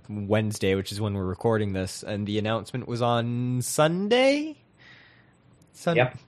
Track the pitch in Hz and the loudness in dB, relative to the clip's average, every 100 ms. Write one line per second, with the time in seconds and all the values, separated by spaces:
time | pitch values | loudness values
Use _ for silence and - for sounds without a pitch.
0 | - 104 98 107 107 101 98 95 95 101 | -8 -6 0 2 2 0 2 2 0 -4
1 | 107 101 92 92 117 110 101 95 95 - | -2 -2 -4 0 2 2 0 -2 -4 -6
2 | - 104 104 104 104 113 107 127 110 120 | -6 -4 -2 -2 0 -2 -4 -10 -6 -2
3 | 120 120 117 120 123 127 - - 156 175 | 0 2 0 -2 -2 -2 -2 2 2 2
4 | 208 247 269 285 311 294 _ _ - - | 2 4 4 2 -2 -10 _ _ -20 -20
5 | - _ _ _ _ _ _ - 175 165 | -20 _ _ _ _ _ _ -6 0 2
6 | 127 - | 2 0